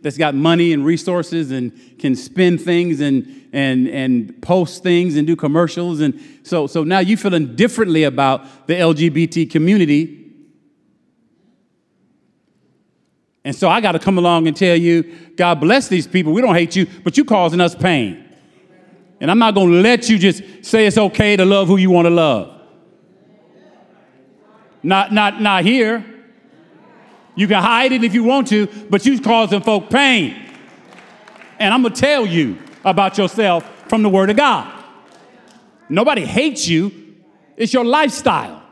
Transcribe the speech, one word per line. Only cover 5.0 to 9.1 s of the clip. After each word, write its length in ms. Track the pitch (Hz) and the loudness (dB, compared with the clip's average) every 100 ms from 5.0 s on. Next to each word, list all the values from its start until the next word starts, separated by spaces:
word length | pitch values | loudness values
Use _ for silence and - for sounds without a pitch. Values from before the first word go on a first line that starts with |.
| 180 151 | 0 -2
and 100 | 151 | -2
do 100 | 165 | -2
commercials. 640 | 151 156 170 175 175 160 | -2 0 -2 -4 -6 -2
And 200 | 151 - - - | -4 -4 -14 -20
so, 240 | - 175 139 | -6 -4 -4
so 160 | 170 | -4
now 160 | 156 190 | -2 0
you're 180 | 180 220 | 0 0
feeling 380 | 202 175 143 117 | 0 -2 -4 0
differently 480 | 226 - 208 156 | 0 0 0 2
about 640 | 151 127 139 135 - - - | 0 0 0 -2 -6 -20 -6
the 100 | 175 | 0
L 160 | 165 | 0
G 140 | 151 | 2
B 200 | 165 | 0